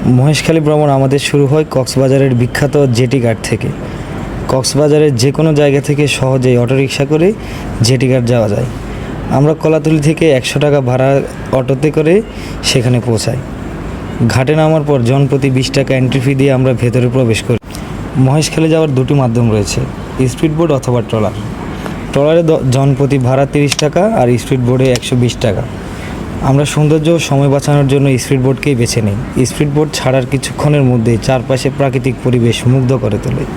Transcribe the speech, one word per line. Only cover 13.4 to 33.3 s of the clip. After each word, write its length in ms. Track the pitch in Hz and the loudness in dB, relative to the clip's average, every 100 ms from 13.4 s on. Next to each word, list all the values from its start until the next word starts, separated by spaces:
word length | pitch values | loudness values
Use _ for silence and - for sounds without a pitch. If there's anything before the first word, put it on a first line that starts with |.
| - - - - - - - - 117 | -8 -10 -10 -10 -10 -10 -10 -2 0
ঘাটে 260 | 123 131 156 | 2 2 2
নামার 280 | 156 160 | 2 2
পর 160 | 143 143 117 | 2 0 2
জনপ্রতি 400 | 135 139 139 135 | 2 2 2 0
বিশ 180 | 131 127 - | 0 0 -2
টাকা 140 | 135 135 | 0 0
এন্ট্রি 240 | 127 131 | 0 0
ফি 140 | 127 135 | 0 2
দিয়ে 160 | 139 131 | 2 2
আমরা 140 | 131 | 2
ভেতরে 340 | 117 123 123 123 123 | 0 0 2 0 2
প্রবেশ 240 | 123 107 - | 0 0 0
করি। 120 | 117 - - - - - - | -4 -4 -14 -12 -10 -8 0
মহেশখালী 520 | 131 143 151 - 160 | 2 2 0 0 0
যাওয়ার 220 | 160 160 127 | 2 2 0
দুটি 160 | 127 | 0
মাধ্যম 320 | 143 127 117 117 | 2 2 2 2
রয়েছে, 280 | 107 98 - 127 - - - 131 | 0 0 -4 -6 -8 -10 -2 -2
স্পিডবোট 380 | - 160 151 165 | 0 -2 0 0
অথবা 300 | 139 127 123 104 | 0 0 -2 0
ট্রলার। 280 | 113 104 95 - - - - - - - | -2 -2 -4 -8 -8 -10 -8 -8 -8 -4
ট্রলারে 320 | 135 147 165 | 0 2 2
দ-, 200 | 165 156 131 | 2 0 2
জনপ্রতি 460 | 123 139 131 139 139 | 2 2 2 2 2
ভাড়া 280 | 123 131 139 | 2 2 2
তিরিশ 280 | 147 147 - | 2 0 0
টাকা 200 | 151 170 202 226 | -2 0 0 2
আর 80 | 123 120 | 2 0
স্পিডবোটে 480 | - 131 120 127 131 | 0 -2 2 2 2
একশো 240 | 120 - 127 | 0 0 0
বিশ 180 | 123 - 120 | 0 0 -2
টাকা। 180 | 98 - - - - - - - - 135 | -2 -6 -8 -10 -10 -10 -10 -8 -6 0
আমরা 160 | 139 147 | 2 2
সৌন্দর্য 420 | - 151 156 151 | 0 2 2 2
ও 100 | 170 | 0
সময় 300 | - 139 143 | 0 0 2
বাঁচানোর 340 | 139 139 147 139 | 0 2 2 2
জন্য 180 | 139 139 127 | 2 2 0
স্পিডবোটকেই 520 | - 139 127 120 - 131 | 0 0 0 0 0 0
বেছে 240 | 117 - | 0 0
নিই। 160 | 107 101 - - 127 | -2 -2 -6 -2 -2
স্পিডবোট 420 | - 151 143 151 | 0 -2 0 -2
ছাড়ার 320 | - 135 131 123 | -2 0 0 0
কিছুক্ষণের 520 | 139 - - 147 147 | -4 -4 -2 0 2
মধ্যেই 340 | 131 123 113 113 | 2 2 2 0
চারপাশে 500 | 101 131 127 131 135 131 | 0 -2 0 -2 -2 -2
প্রাকৃতিক 380 | 139 131 127 120 | -2 0 -2 -2
পরিবেশ 340 | 131 123 117 110 123 | 0 2 2 0 2
মুগ্ধ 240 | 131 127 131 | 2 2 0
করে 140 | 113 104 | 0 -4
তোলে। 200 | 131 | -4